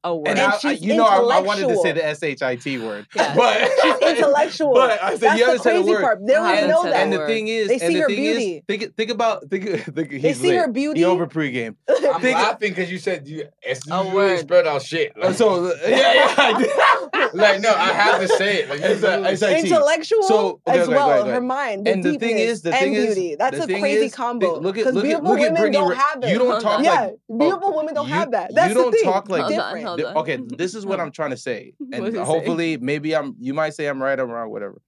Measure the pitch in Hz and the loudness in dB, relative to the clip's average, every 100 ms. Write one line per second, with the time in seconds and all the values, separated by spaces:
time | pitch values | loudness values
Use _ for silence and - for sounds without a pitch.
0 | 175 170 147 202 196 208 285 269 180 311 | -4 -4 -2 2 2 0 -2 -2 0 4
1 | 226 196 233 262 190 202 247 214 165 160 | 4 4 4 2 2 -2 0 0 0 0
2 | 156 147 160 131 131 123 139 131 110 104 | -4 -4 -6 -2 -4 -4 -6 -6 -6 -8
3 | 104 - - - 480 440 508 523 508 508 | -6 -2 0 2 2 2 2 2 2 4
4 | 571 269 294 285 320 - 294 247 254 208 | 2 2 2 2 0 0 2 4 4 2
5 | 185 - 214 220 240 247 233 180 202 214 | -2 0 2 4 4 4 2 2 2 2
6 | 247 202 208 294 - 311 294 330 349 - | 2 0 2 2 4 2 2 2 2 0
7 | - - - 226 214 226 208 254 170 302 | 0 0 -2 -2 -2 -2 0 0 0 2
8 | 302 208 220 226 208 156 - 202 208 - | 0 0 -2 -2 -2 -6 -6 -6 -6 -6
9 | 220 226 226 196 147 190 208 180 - 147 | -6 -2 -2 -2 -6 -6 -4 -6 -6 -8
10 | 147 139 143 247 359 359 311 233 285 311 | -8 -2 -2 0 0 2 0 -2 -2 0
11 | 175 180 170 160 147 123 113 - - - | 2 2 -2 -4 -4 -4 -6 -8 -2 0
12 | 294 262 247 190 208 240 208 180 175 185 | 0 0 0 0 0 -2 -4 -4 -6 -6
13 | 196 147 143 156 - _ 120 127 139 180 | -6 -6 -8 -14 -14 _ -10 -8 -6 -4
14 | 190 190 196 180 147 180 165 143 - 160 | -2 2 2 0 4 4 4 -2 -4 -4
15 | 139 - 185 185 220 180 180 165 180 262 | -4 -2 -2 2 2 4 0 -2 2 4
16 | - - - - 254 220 247 - - - | 6 6 4 4 2 2 0 2 2 2
17 | - 392 262 175 208 196 226 185 185 190 | 0 -2 -2 2 2 4 2 2 2 2
18 | 214 214 190 208 196 190 143 143 175 202 | 2 2 2 2 2 -2 -4 -2 0 2
19 | 208 180 190 190 208 320 311 320 294 330 | 2 2 0 0 2 2 2 4 4 0
20 | 320 440 381 440 202 - - 262 247 247 | 2 2 4 2 2 -4 0 2 4 2
21 | 277 214 208 247 247 262 269 196 202 190 | 4 2 2 -2 -2 -4 -4 -4 -2 0
22 | 269 294 226 220 226 220 165 247 269 240 | 0 -2 -2 0 -2 -2 -2 0 0 0
23 | 226 196 175 147 254 277 302 185 302 214 | 0 -2 -4 -2 -2 -2 -4 -2 0 0
24 | 240 - 240 240 185 156 170 196 226 190 | 0 -4 -6 -2 -2 -2 -4 -2 -2 0
25 | 262 320 330 - - 220 214 190 190 175 | -2 -2 0 2 2 2 2 2 0 0
26 | 294 294 240 208 247 240 214 - 320 311 | -2 -2 -2 0 2 0 0 2 2 2
27 | 202 - - 233 302 381 392 311 311 294 | 0 -8 -10 0 0 2 -2 -2 -4 -6
28 | 254 302 311 226 180 233 359 - 494 453 | -4 -2 -2 -2 0 0 2 2 4 4
29 | 427 190 196 175 156 - 107 170 214 170 | 2 0 -2 -2 0 -2 -4 -8 -8 -6
30 | 165 156 156 127 120 127 180 214 196 190 | -4 -4 -4 -6 -8 -6 -6 -6 -6 -6
31 | 160 - 151 127 135 107 - _ 262 - | -6 -6 -6 -6 -8 -8 -10 _ -12 -8
32 | 214 220 - 160 - 165 165 151 127 151 | -6 -4 -2 -2 -2 -4 -4 -4 -4 -4
33 | 156 156 139 113 127 147 156 151 147 135 | -2 -4 -4 -8 -6 -4 -4 -4 -6 -4
34 | 135 135 127 117 113 110 101 - | -4 -2 -4 -6 -8 -10 -12 -14